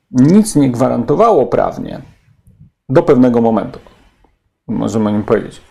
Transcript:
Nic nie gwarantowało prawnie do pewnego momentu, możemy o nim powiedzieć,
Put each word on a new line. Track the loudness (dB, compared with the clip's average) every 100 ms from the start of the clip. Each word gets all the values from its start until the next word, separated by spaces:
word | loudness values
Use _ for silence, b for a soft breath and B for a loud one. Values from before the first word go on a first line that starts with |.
| _
Nic | 2 4 4 2 0
nie | 0
gwarantowało | 0 -2 -2 -2 0 2 2 0
prawnie | -2 -2 -6 -12 -14 -18 _ _ _ _ _ -20 _ 0
do | 0
pewnego | 2 4 4 2
momentu, | 0 -2 -6 -14 -20 _ _ _ _ _ _ _ -10
możemy | -6 -4 -4 -2
o |
nim | -4
powiedzieć, | -2 -2 -4 -18 _